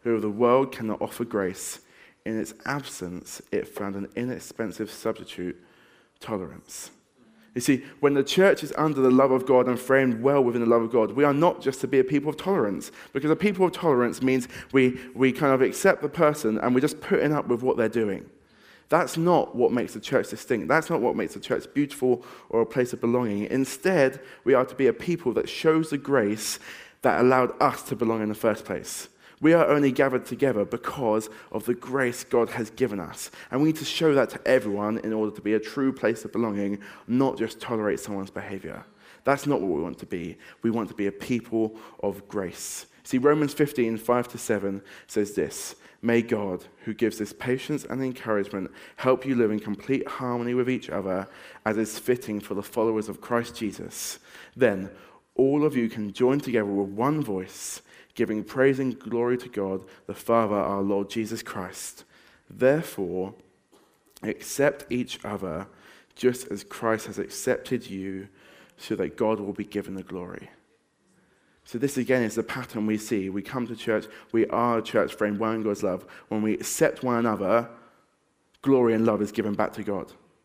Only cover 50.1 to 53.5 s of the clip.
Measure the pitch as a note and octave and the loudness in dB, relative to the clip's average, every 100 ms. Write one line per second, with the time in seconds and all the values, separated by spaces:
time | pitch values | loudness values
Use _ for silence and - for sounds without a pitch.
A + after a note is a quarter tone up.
50.1 | - B2+ A#2+ A#2+ B2 B2 C3 - F2+ F#2+ | -6 -4 -4 -2 0 0 -2 -4 -6 -2
51.1 | F#2 F#2+ - - - G#2+ G#2+ A2 - - | -4 -6 -14 -20 -6 -2 0 -2 -4 -2
52.1 | B2 - G#2 G#2+ G2 G2 - A2+ A2 G#2 | -2 0 -6 -4 -8 -4 -2 0 0 -4
53.1 | F#2+ - A#2+ A#2 | -10 -2 -2 -2